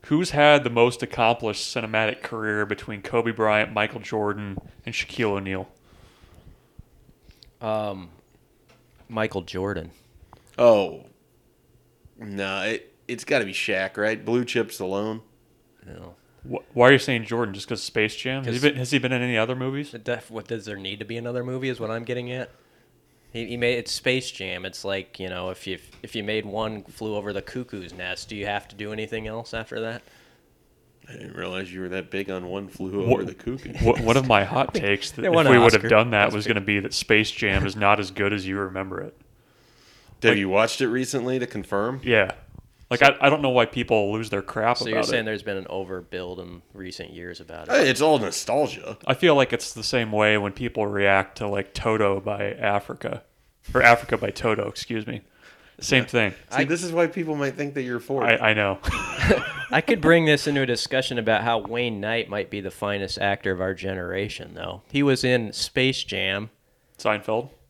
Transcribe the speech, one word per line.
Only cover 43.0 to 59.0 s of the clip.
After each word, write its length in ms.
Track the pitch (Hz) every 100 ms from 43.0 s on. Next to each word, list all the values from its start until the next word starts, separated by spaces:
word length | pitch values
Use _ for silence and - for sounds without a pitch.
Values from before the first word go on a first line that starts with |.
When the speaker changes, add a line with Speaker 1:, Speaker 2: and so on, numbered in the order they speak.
Speaker 2:
So 60 | 139 139
Speaker 1:
I, 60 | 139
I 40 |
don't 100 | 151
know 60 | 139
why 140 | 123
people 480 | 113 - 120 113 101
lose 160 | 107 110
their 120 | 101
crap 340 | - - 110 120
Speaker 2:
So 60 |
Speaker 1:
about 80 | 113
Speaker 2:
you're 80 | 110
saying 200 | - 123
Speaker 1:
it. 20 |
Speaker 2:
there's 180 | 110 107
been 140 | 107 98
an 80 |
overbuild 760 | 92 92 92 92 87 90 90 92
in 200 | 87 87 _
recent 360 | 101 92 - 85
years 300 | 85 87 85
about 260 | - 82 -
it? 20 |
Speaker 3:
Hey, 160 | 277 143
it's 140 | 123
all 160 | 156 147
nostalgia. 800 | 101 - - 127 143 - - 104 -
Speaker 1:
I 80 |
feel 200 | 135 175
like 180 | 143 127
it's 180 | 117 -
the 100 | -
same 300 | 107 127 113
way 240 | 107 107 107
when 140 | 101
people 340 | - 123 - 104
react 520 | 101 98 98 95 -
to, 100 | 104
like, 240 | 98 95
Toto 480 | - 113 110 101 98
by 320 | 98 101 101
Africa. 680 | 104 107 101 - - - - _ _ _ _ -
Or 80 | 127
Africa 360 | 120 120 - 113
by 100 | 107
Toto, 380 | - 117 107 104
excuse 380 | - - 113 107
me. 160 | 117 _ _ - - _ -
Same 220 | - 127
Speaker 3:
Yeah. 60 | 120
Speaker 1:
thing. 220 | 120 104 - -
Speaker 3:
See, 60 | 131
Speaker 2:
I 60 |
Speaker 3:
this 180 | 139 165
is 80 | 175
why 140 | 165 165
people 280 | 190 160
might 200 | 151 139
think 180 | 139 143
that 80 | 143
you're 160 | 127 120
for 300 | - 135 120
it. 120 | 113
Speaker 1:
I, 100 | 113
I 40 |
know. 240 | 107 101 95
<laughs> 40 |
Speaker 2:
<laughs> 840 | - -